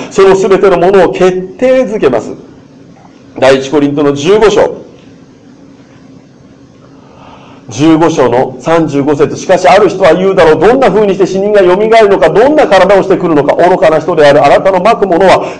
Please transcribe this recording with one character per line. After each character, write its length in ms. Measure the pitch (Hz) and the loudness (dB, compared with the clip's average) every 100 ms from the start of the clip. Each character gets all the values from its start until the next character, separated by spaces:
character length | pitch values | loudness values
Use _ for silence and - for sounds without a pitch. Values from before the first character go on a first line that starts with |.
| - | -6
そ 120 | - | 0
の 120 | 190 | 2
全 240 | 190 - 185 | 2 0 0
て 120 | 196 | 2
の 80 | 175 | 0
も 120 | 180 | 2
の 200 | 196 165 | 2 0
を 20 | |
決 460 | - 185 185 185 - | 0 -2 -2 -10 -4
定 260 | 254 262 | -2 0
づ 160 | 220 214 | -2 -2
け 80 | 139 | -2
ま 120 | 117 | -2
す。 120 | - - - - - - - - - - - - | -8 -18 -20 -20 -20 -20 -20 -20 -20 -20 -16 -2
第 200 | 131 131 | 0 0
一 100 | 135 | 0
コ 80 | 151 | -2
リ 80 | 143 | -2
ン 60 | |
ト 80 | 139 | -2
の 120 | 143 | -2
十 240 | 143 156 214 | -2 0 2
五 100 | 208 | 2
章、 340 | 147 - - - - - - - - - - - - - 135 - 135 - - - - - - - - - - - - - - - | 2 -2 -6 -18 -20 -20 -20 -20 -20 -20 -20 -20 -20 -20 -20 -20 -20 -20 -20 -20 -20 -20 -20 -20 -20 -20 -20 -20 -20 -20 -20 -16
十 300 | - 160 156 | -2 0 2
五 100 | 160 | 0
章 220 | 160 123 | 0 0
の 260 | 120 - - | 0 -4 -6
三 280 | 160 165 151 | -2 -2 -2
十 140 | 139 | -4
五 120 | 135 | -2
節、 220 | 143 143 147 | -2 -2 -4
「し 100 | - | -4
か 120 | 180 | 0
し 100 | 180 | 2
あ 80 | 190 | 2
る 140 | 190 | 0
人 120 | - | 0
は 100 | 185 | 0
言 180 | 170 190 | 0 0
う 20 | |
だ 100 | 185 | 2
ろ 120 | 160 151 | 2 2
う。 40 | |
ど 140 | 190 | 2
ん 60 | 262 | 2
な 100 | 240 | 0
風 160 | 196 208 | 0 -2
に 80 | |
し 40 | 185 | -2
て 80 | 180 | -2
死 120 | 190 | -2
人 140 | 202 | -2
が 80 | 208 | 0
よ 160 | 180 185 | 2 0
み 140 | 214 | 2
が 80 | 226 | 2
え 40 | |
る 60 | 202 | 2
の 100 | 190 | 2
か、 120 | 165 | 0
ど 180 | 170 269 | 2 2
ん 80 | 302 | 2
な 100 | 254 | 2
体 320 | 190 185 196 | 2 2 0
を 40 | |
し 60 | 175 | 0
て 100 | 185 | -2
く 100 | 175 | -2
る 60 | |
の 100 | 147 | -2
か。 100 | 139 | 0
愚 220 | - 175 185 | 0 0 2
か 140 | 160 | 0
な 100 | 156 | 0
人 160 | 147 160 | -2 0
で 100 | 147 | 2
あ 60 | |
る。 100 | 143 | 2
あ 60 | 139 | 2
な 120 | 170 | 2
た 80 | 190 | 0
の 100 | 185 | 0
ま 160 | 202 233 | -2 -2
く 100 | 196 | -2
も 120 | 170 | 0
の 80 | 190 | 2
は 280 | 147 - | 0 -2